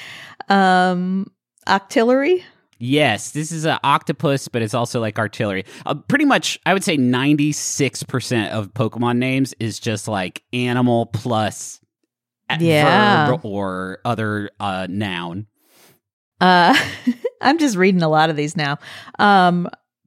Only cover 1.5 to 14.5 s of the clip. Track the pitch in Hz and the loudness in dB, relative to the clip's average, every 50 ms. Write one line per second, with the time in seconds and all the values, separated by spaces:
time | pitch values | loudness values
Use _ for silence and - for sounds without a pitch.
1.5 | _ _ _ - 190 196 196 _ - 269 226 240 254 262 277 302 370 359 - - | _ _ _ -2 -2 -2 -2 _ 0 2 4 4 4 2 2 2 0 0 -2 -8
2.5 | _ _ _ _ _ _ 117 123 135 147 151 131 107 101 - - - 147 156 156 | _ _ _ _ _ _ -4 0 2 2 4 2 2 0 -4 -8 -8 -8 -8 -8
3.5 | 170 160 151 160 135 - - 131 143 156 - - 156 - - 151 139 135 - - | -8 -4 -2 -2 -2 0 0 0 0 0 0 -4 -6 -2 0 0 0 0 -4 -4
4.5 | - 120 113 107 - 123 120 - - 127 113 110 101 - 113 101 - - 120 104 | -4 -4 -4 -2 -2 -2 -4 -2 -4 -4 -4 -4 -2 -4 -4 -4 -4 -4 -4 -2
5.5 | 98 95 98 - - - - - 131 147 - - - 285 302 277 240 190 156 - | -2 -4 -6 -8 -16 -12 -8 -6 -6 -6 -4 -2 0 2 2 4 2 2 0 -2
6.5 | - - - 170 185 196 185 - 170 139 127 123 127 123 131 143 147 147 147 151 | -6 -4 0 0 0 0 0 0 0 2 2 2 2 2 2 2 2 2 2 -2
7.5 | 147 - - - - - 143 127 - - - - - 131 - - 127 117 107 - | -2 -4 -6 -8 -4 -2 -2 -2 -2 -6 -12 -6 -6 -6 -4 -2 -2 -2 -2 -2
8.5 | - 110 104 95 - - 123 110 - 113 120 120 120 120 123 131 131 135 135 127 | -4 -6 -6 -8 -4 -2 -2 -2 -2 -2 -2 0 0 0 0 0 0 0 -2 -2
9.5 | - - 107 113 98 - - 117 107 101 - - 107 98 92 90 - - - _ | -4 -6 -6 -6 -6 -6 -4 -4 -4 -4 -4 -4 -4 -4 -4 -6 -8 -12 -16 _
10.5 | - 123 123 123 120 123 123 123 120 117 117 - - 107 - 123 120 110 107 101 | -6 -4 -2 0 0 2 2 4 2 2 0 -2 -4 -6 -4 -2 -2 0 -2 -2
11.5 | - - - - - - _ _ _ _ _ _ _ _ _ _ _ _ _ _ | -4 -8 -14 -16 -16 -20 _ _ _ _ _ _ _ _ _ _ _ _ _ _
12.5 | 131 156 170 165 160 151 151 151 170 196 214 208 202 170 151 147 127 117 - 113 | -4 0 2 2 4 4 4 4 4 4 4 4 4 2 2 2 0 -2 -4 -6
13.5 | 98 101 98 95 92 92 92 92 92 - _ 120 117 110 110 107 107 107 101 101 | -6 -4 -4 -4 -4 -6 -6 -8 -10 -8 _ -4 -2 -2 -2 -2 -2 -4 -6 -8